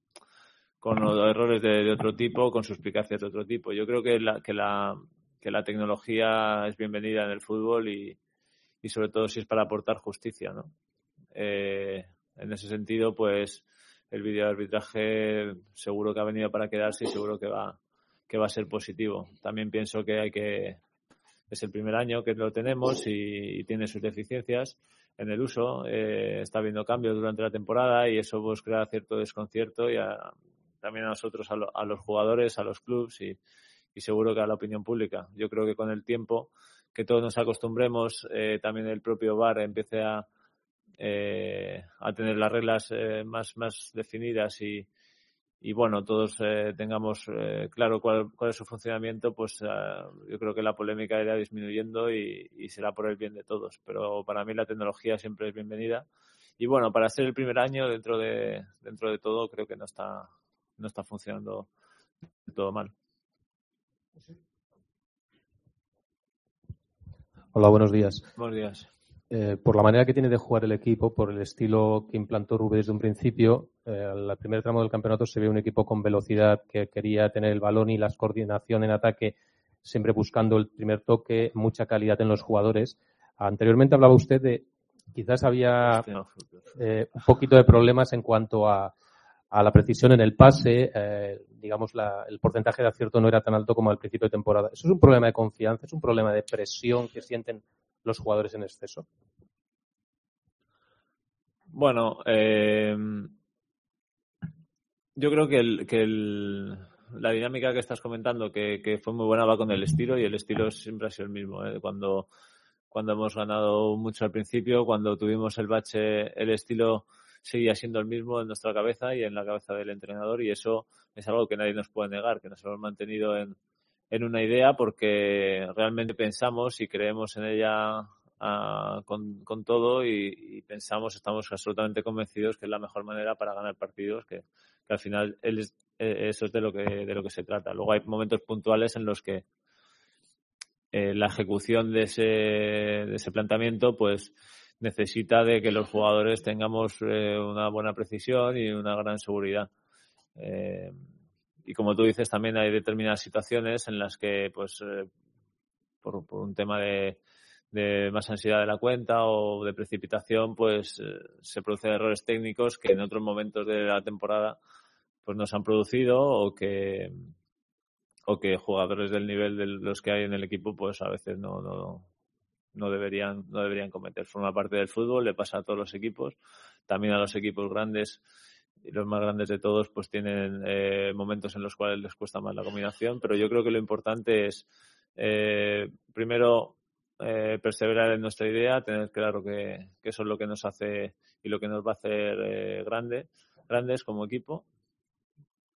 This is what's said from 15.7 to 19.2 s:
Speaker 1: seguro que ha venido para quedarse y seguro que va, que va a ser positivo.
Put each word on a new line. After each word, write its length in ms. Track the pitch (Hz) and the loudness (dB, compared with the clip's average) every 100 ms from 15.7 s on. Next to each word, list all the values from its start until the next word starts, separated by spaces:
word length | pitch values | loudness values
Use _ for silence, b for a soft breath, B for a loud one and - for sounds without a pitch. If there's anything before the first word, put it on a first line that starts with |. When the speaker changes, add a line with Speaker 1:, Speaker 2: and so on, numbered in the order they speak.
Speaker 1:
seguro 400 | - - 101 107 | -14 -8 -4 -4
que 60 | 104 | -2
ha 60 | 107 | -4
venido 260 | 107 104 | -2 -4
para 180 | 104 107 | -2 -4
quedarse 360 | 107 107 107 110 | -2 -2 -2 -6
y 20 | |
seguro 320 | 98 104 104 | -4 -6 -6
que 80 | 104 | -6
va, 320 | 104 101 - _ _ _ _ - | -6 -8 -14 _ _ _ _ -6
que 100 | 110 | -2
va 80 | 107 | -2
a 40 | |
ser 180 | 110 104 | -2 -6
positivo. 640 | 107 - 90 110 98 | -6 -8 -6 -4 -4